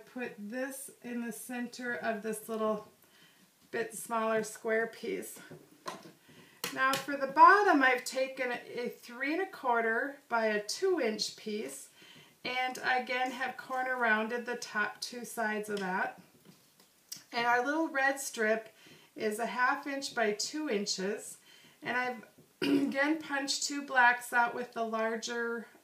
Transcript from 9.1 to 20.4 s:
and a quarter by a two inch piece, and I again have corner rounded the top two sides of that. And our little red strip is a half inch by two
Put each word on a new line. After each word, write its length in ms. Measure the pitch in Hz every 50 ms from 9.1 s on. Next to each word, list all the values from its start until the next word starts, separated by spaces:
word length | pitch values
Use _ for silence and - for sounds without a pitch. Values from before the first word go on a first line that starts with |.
| 240 240 269 294
and 120 | 320 349 381
a 20 |
quarter 720 | 381 - - - 254 233 226 226 226 226 240 269 285 - - -
by 200 | - 233 226 220
a 140 | 214 214 208 208
two 360 | - - - 381 392 370 311
inch 380 | 254 220 214 202 - - -
piece, 500 | - - 220 208 214 233 269 - - - - - - - - - - - - - _ -
and 340 | 254 254 254 254 254 254 - 240
I 120 | 247 254
again 340 | 254 240 254 247 254 254 262
have 240 | 240 254 262 - -
corner 400 | - - - 262 254 254 254 254
rounded 500 | 247 240 226 214 214 220 220 240 240 220
the 120 | 247 233
top 420 | - - - - 214 208 - - -
two 240 | - - 247 240 233
sides 460 | - - 233 226 220 208 208 208 214
of 100 | 208 196
that. 400 | 190 185 180 202 247 254 - - - - - - - - - - _ _ _ - - _ _ _ _ - - - - -
And 140 | - 240 233
our 200 | 240 240 247 247
little 220 | 277 302 320 330
red 320 | 302 - 269 269 269 277 277
strip 480 | - - - 233 220 214 220 220 - - - - - - - - - - -
is 240 | - 220 214 214 220
a 60 | 233
half 420 | 190 196 247 247 262 277 277 -
inch 260 | 294 277 277 277 - -
by 200 | 240 220 208 208
two 360 | -